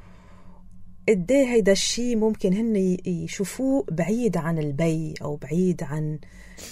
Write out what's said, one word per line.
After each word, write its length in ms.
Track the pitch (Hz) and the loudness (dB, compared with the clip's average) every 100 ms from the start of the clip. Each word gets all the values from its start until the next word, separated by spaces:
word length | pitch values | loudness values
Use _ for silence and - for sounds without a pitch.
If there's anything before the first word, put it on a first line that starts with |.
| - - - - - - - - - - - | -18 -20 -20 -20 -18 -18 -18 -18 -16 -6 0
قد 240 | 214 170 | 2 4
إيه 140 | 269 262 | 4 6
هيدا 260 | 240 196 | 4 6
الشي 440 | 196 - - 240 226 | 4 2 -2 0 2
ممكن 360 | 220 220 196 | 2 2 2
هن 240 | 190 233 214 | 2 2 2
ي-، 220 | 190 180 - | 2 0 -2
يشوفوه 800 | 175 165 - 190 - 262 269 - | -4 -4 -6 -6 -2 0 0 0
بعيد 460 | 165 165 226 233 180 | -2 -2 0 0 0
عن 220 | 160 165 | -2 -2
البي 560 | 151 143 165 160 156 156 | -2 0 0 0 -2 -6
أو 140 | 147 147 | -8 -8
بعيد 460 | 135 160 185 175 | -4 0 2 0
عن 360 | 131 151 156 151 - - - - - | -2 -4 -4 -6 -10 -20 -20 -18 -14